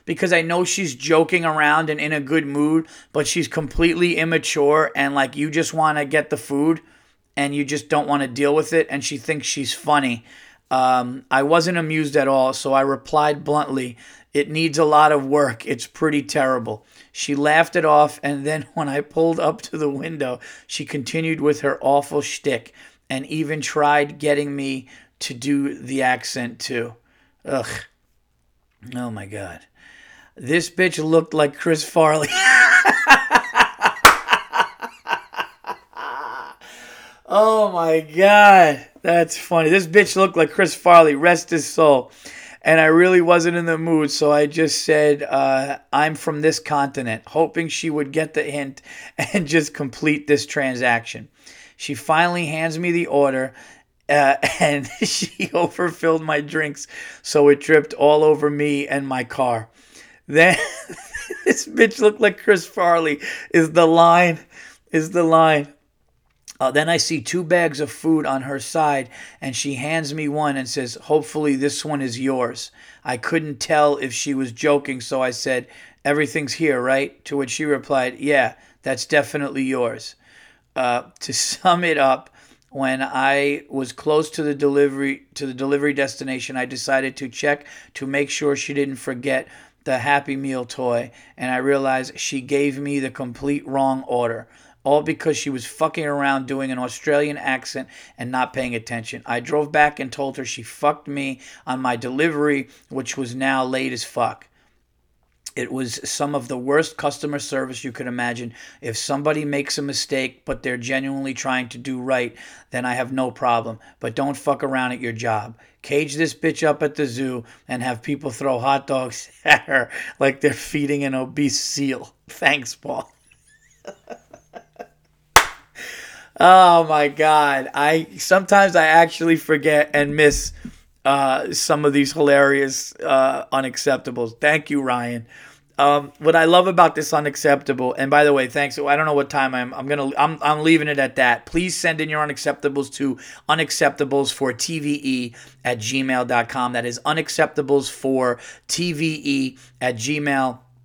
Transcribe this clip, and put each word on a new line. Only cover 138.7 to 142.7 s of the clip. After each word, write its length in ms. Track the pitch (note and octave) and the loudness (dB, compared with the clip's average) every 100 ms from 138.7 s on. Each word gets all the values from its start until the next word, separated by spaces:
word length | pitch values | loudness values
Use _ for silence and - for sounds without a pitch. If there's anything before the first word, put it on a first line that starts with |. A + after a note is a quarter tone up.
| D3 | -2
I 180 | C#3+ D3 | 0 2
don't 80 | |
know 100 | D#3 | 2
what 140 | C#3+ C#3 | 0 0
time 260 | C#3+ C3+ | -2 -2
I'm, 200 | B2+ B2 | -2 -6
I'm 120 | C3 C3+ | -8 -4
gonna, 240 | C#3+ C3+ - | -2 -2 0
I'm, 220 | D#3 D#3 | 0 0
I'm 200 | D3 D3+ | -2 0
leaving 260 | D#3 E3 D3+ | 2 2 2
it 100 | C#3 | -2
at 180 | C3 C3+ | -2 2
that. 280 | B2 A#2 | 2 2
Please 320 | - E3 F3+ - | -2 -4 -4 -2
send 240 | E3+ D#3 | -2 -2
in 80 | D#3 | -4
your 180 | D3+ D3+ | -4 -4
unacceptables 640 | C#3+ D3+ C3+ C#3+ | -4 -4 -2 -4